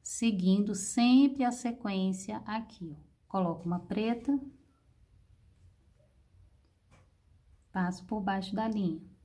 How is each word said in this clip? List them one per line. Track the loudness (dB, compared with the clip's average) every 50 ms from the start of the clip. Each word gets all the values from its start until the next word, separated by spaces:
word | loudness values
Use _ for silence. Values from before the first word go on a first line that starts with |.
Seguindo | _ -10 -6 0 2 2 2 4 4 4 4 4 4 0 -2
sempre | -4 -4 -2 0 2 4 8 8 8 8 6 4 2 -2
a | -2
sequência | -2 -2 -6 -6 -6 -4 -6 -4 -2 0 0 0 0 -2 -6 -8 -8 -8 -8
aqui, | -6 -6 -6 -8 -10 -14 -14 -12 -12 -12
ó. | -14 -18 -20 _ _ _
Coloco | _ -2 0 0 0 0 -2 -4
uma | -4 -4 -4
preta, | -4 -4 -4 -2 0 0 -2 -2 0 0 0 0 -2 -6 -18 -20 _ _ _ _ _ _ _ _ -20 _ -20 -20 -20 _ -20 _ _ -20 _ _ -20 -20 _ _ _ _ _ _ _ _ _ _ _ _ _ -20 -20 -20 _ _ _ _ _ _ _ _ -20 -20 -20 _ _ _ _ _ _ _ _ _ -20 _ _ _ _
passo | -2 -2 -2 -2 -6 -8
por | -6 -6 -4
baixo | -2 -2 -2 -4 -4 -4 -4
da | -4 -2 -2
linha | -2 0 0 -2 -2 -4 -10 -16 -20 _